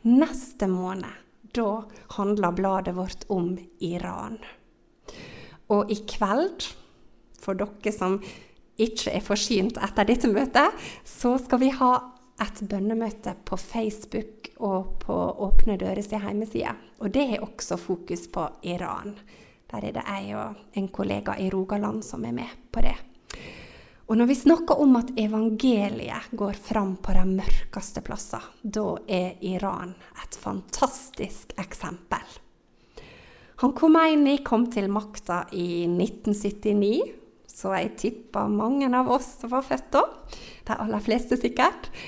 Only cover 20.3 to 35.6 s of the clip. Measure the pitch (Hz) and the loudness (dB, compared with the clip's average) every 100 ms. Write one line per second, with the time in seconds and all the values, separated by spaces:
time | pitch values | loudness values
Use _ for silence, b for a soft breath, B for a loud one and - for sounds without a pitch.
20.3 | 214 214 208 - 202 190 - 202 202 202 | -8 -10 -12 -10 -6 -6 -4 -4 -4 -4
21.3 | - 185 190 185 202 208 220 214 - 233 | -4 -2 -2 -2 -2 -4 -6 -8 -10 -8
22.3 | 240 233 - - - - - - - - | -8 -8 -14 -2 6 8 6 -2 -18 -18
23.3 | B B B B B B B B 220 240 | B B B B B B B B 2 4
24.3 | 277 285 330 339 302 285 240 247 254 214 | 4 6 6 4 4 6 6 2 -2 0
25.3 | 220 220 214 262 220 202 - - - - | 0 0 2 2 4 2 -4 -8 -10 -8
26.3 | 233 202 202 - 214 190 185 - 185 185 | -6 -4 -6 -4 -2 -2 -2 6 8 8
27.3 | 190 - - - 196 - - - 185 - | 4 6 6 6 -6 -10 -10 -10 -10 -10
28.3 | - - - 214 214 196 151 - 185 180 | -12 -12 -12 -8 -4 -4 -4 -4 -2 -2
29.3 | - 180 180 196 - 180 185 B B - | -6 -6 -4 -4 -6 -10 -14 B B -16
30.3 | - 208 190 - - 262 - - - 196 | -12 -8 -8 -8 -4 -2 -2 -10 -10 -10
31.3 | - - - 180 - 185 175 - - - | -10 -12 -12 -12 -10 -12 -12 -8 -8 -8
32.3 | - - _ _ _ B B B B B | -20 -20 _ _ _ B B B B B
33.3 | B B B 277 277 320 320 320 302 277 | B B B 0 4 6 8 6 6 4
34.3 | 277 - 226 240 220 196 208 208 - - | 2 2 0 2 0 -2 -2 -4 -10 -6
35.3 | 175 - 185 | -6 -4 -6